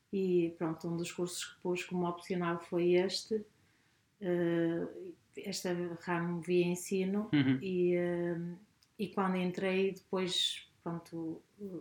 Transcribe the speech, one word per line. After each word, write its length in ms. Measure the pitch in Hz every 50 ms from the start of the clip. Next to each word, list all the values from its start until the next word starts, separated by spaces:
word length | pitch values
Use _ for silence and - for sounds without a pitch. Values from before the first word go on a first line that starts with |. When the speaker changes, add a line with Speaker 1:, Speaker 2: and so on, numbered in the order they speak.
| _ -
Speaker 1:
e 420 | - 196 190 185 180 175 170 170 170
pronto, 320 | - 175 160 160 160 - 170
um 80 | 170
dos 160 | 165 170 170
cursos 320 | - - 175 175 - - -
que 160 | - - _
pus 240 | - 180 180 175 -
como 220 | - 180 180 175 175
opcional 500 | 170 - - - 190 175 175 170 170 170
foi 320 | - - 185 175 170 175 175
este, 500 | 180 185 190 - - - - 220 220 214 - _ _ _ _ _ _ _ _ _ _ _ _ _ -
eh, 640 | 208 180 175 175 175 170 170 170 170 165 165 170 175 - - - 180 185 165 _ _ _ - -
esta 320 | - 196 185 - - 185 175 175 175 175 170 170
ramo 380 | - 180 175 170 170 175 175 170
via 240 | 160 175 180 175 175
ensino 600 | 175 180 180 - - 202 190 185 185 196 208 214 214
Speaker 2:
Uhum. 260 | - 147 131 135 131 131
Speaker 1:
e, 340 | 196 190 185 180 180 175 175
eh, 420 | 175 175 175 175 175 175 175 170 170 170 175 175 - - _ _ _ _ _ _ -
e 100 | 208 202
quando 280 | - 208 190 185 185
entrei 560 | 185 180 180 175 - 196 190 185 190 190 196
depois, 760 | 185 185 _ - - 185 185 175 180 - - - - - - - _ _
pronto, 600 | - 170 170 165 - - 165 165 165 160 165 - - _ _ - 208 196 180 156